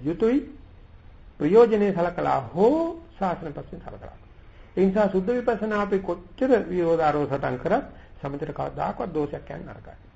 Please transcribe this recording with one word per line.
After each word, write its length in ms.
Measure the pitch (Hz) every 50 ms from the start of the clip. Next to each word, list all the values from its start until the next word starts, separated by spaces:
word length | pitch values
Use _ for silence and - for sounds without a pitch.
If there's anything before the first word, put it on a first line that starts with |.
යුතුයි. 380 | 123 147 170 - 220 226 254 294 - - - - - - - - - - - - - - - - - - -
ප්‍රයෝජනේ 580 | - 147 156 196 226 240 208 220 208 202 196
සලකලා 480 | 180 170 175 175 170 165 147 139 135 135 127
හෝ 500 | 110 - 170 208 247 302 330 330 330 339 330 - -
ශාසන 420 | - - 196 180 170 - 175 151 147
පස්සේ 260 | 147 143 - 175 165
සලකලා. 380 | - - - - - - - - - - - - - - - - - -
ඒ 140 | - 175 190
නිසා 220 | 190 190 214 208 190
සුද්ධ 220 | 190 190 185 233
විපස්සනා 500 | 247 247 233 247 226 - 214 220 214 208
අපි 160 | 202 196 202 190
කොච්චර 520 | 190 175 170 170 - - - - 262 269 247 202 -
විරෝධාරෝධ 640 | 170 180 180 170 165 165 165 156 151 147 147 143 123
සටන් 280 | 139 143 135 131 127
කරත් 280 | 123 - 160 208 277 - - - - - - -
සමතට 360 | - - 139 139 143 156 -
කවදාකවත් 580 | - - 143 143 135 143 - 190 - - 240 185
දෝෂයක් 380 | 160 156 147 147 - 139 - -
යන්නේ 180 | 143 175 185
නරකයි. 300 | - - - - - - - - - -